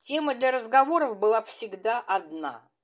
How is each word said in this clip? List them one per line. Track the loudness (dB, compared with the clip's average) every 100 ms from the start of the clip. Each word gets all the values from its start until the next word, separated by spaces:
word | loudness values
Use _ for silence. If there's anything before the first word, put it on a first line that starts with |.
Тема | -2 -2 -2
для | 0 0
разговоров | 0 2 4 4 2 0 2
была | 2 2
всегда | 0 -4 -4 -6 -4 -4
одна | -2 -4 -4 -10 -10 -10 _ _